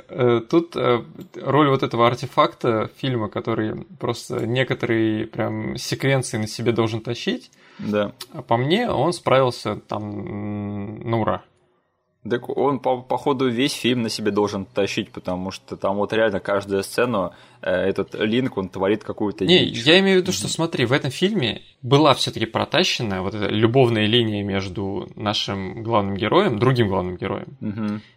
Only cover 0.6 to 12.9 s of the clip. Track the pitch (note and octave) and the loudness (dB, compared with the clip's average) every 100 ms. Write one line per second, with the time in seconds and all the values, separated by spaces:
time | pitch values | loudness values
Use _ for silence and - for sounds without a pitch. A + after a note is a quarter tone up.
0.6 | E3+ - B2+ A#2+ - - - - - C3+ | 2 0 2 2 -2 -16 -18 -10 0 4
1.6 | D3 C3+ C3+ A#2 A#2 A#2+ B2+ - D#3 - | 4 4 2 4 4 2 -2 2 2 2
2.6 | C3+ A2 G#2+ - C3+ B2 G#2 - - A2 | 0 0 -2 -4 -4 -2 -4 -4 -2 -2
3.6 | A2 - - - B2+ A#2 - A2 A2+ B2+ | -2 -4 -12 -8 -6 -6 -6 -4 -2 0
4.6 | B2+ B2+ A#2+ A2+ A2 G#2+ A2 - A2 G#2+ | 0 -2 0 2 2 0 -4 -6 -4 -4
5.6 | B2 C3 - - C3+ C3+ B2 A2 A2 - | -6 -6 -6 -2 0 0 0 -4 -4 -4
6.6 | A#2 A2+ A2+ A2+ A2+ A#2+ - A#3+ - _ | 0 2 0 -2 -6 -6 -4 -4 -6 _
7.6 | - - G#2 G#2 G2+ - - D#3+ - A#2 | -20 -10 -2 0 -2 -6 -16 -10 -2 0
8.6 | C3 G3 A#3+ - D3+ E3+ - C3 C3 A#2+ | 2 2 0 0 0 0 2 4 2 0
9.6 | A2+ G2+ - G#2+ G#2 G2+ F#2 G2+ G#2 G#2 | -6 -6 -6 -6 -6 -8 -8 -6 -6 -6
10.6 | G2+ G#2 G2+ - - A2+ - F#2 - _ | -6 -6 -8 -8 -2 0 0 -2 -6 _
11.6 | _ _ _ _ _ _ G#2+ B2 - - | _ _ _ _ _ _ -4 -4 -2 0
12.6 | C3+ C3 C3 | 0 2 0